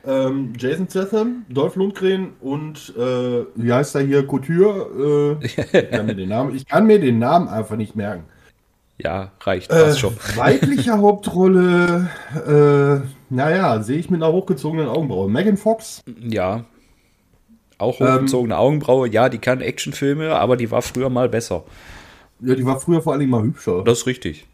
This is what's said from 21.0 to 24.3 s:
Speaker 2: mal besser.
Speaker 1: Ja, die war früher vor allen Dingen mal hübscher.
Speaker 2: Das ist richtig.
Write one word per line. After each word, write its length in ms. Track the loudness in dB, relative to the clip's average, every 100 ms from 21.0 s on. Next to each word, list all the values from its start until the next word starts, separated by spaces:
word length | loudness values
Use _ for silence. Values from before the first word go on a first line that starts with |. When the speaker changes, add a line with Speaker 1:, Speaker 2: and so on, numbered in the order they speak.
| -2
Speaker 2:
mal 180 | 0 0
besser. 360 | -2 -4 -8 -8 -20 -20 -20 -20 -20 _ _
Speaker 1:
Ja, 140 | -2
die 120 | 0 0
war 120 | -2
früher 220 | 0 0
vor 100 | 0
allen 60 | -2
Dingen 120 | 0
mal 100 | 2
hübscher. 400 | 0 -4 -4 0
Speaker 2:
Das 160 | 0 0
ist 60 | -2
richtig. 400 | -4 -8